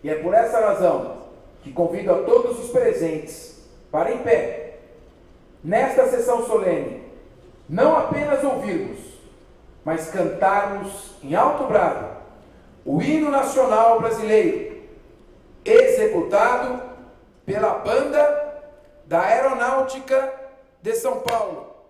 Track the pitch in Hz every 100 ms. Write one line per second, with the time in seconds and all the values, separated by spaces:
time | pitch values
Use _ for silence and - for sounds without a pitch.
0 | 143 156 170 208 233 226 214 196 175 -
1 | - - - - - - 143 135 170 -
2 | 202 - - 247 240 - - - - -
3 | 165 156 151 - - - - - - 151
4 | 147 - - - - - - - - -
5 | - _ - - _ - 151 214 269 262
6 | - 247 240 233 208 214 185 160 - -
7 | - - - - - - - 165 285 320
8 | - 285 294 269 277 - 208 175 196 -
9 | - - - - - - - - - 160
10 | - 190 170 - 151 202 196 196 185 -
11 | - - 139 175 - - - 170 - -
12 | - - - - - - - - - 147
13 | 262 311 294 277 - 269 254 214 233 226
14 | 226 214 214 214 175 - - - - -
15 | - - - - - - - 226 - -
16 | 214 175 - 202 233 247 254 247 - -
17 | - - _ _ - 202 214 - 202 247
18 | 285 294 294 - - - - - _ _
19 | - 165 - 226 269 247 240 269 262 262
20 | 262 262 269 262 - - _ _ 196 226
21 | 262 262 233 233 202 160 - - _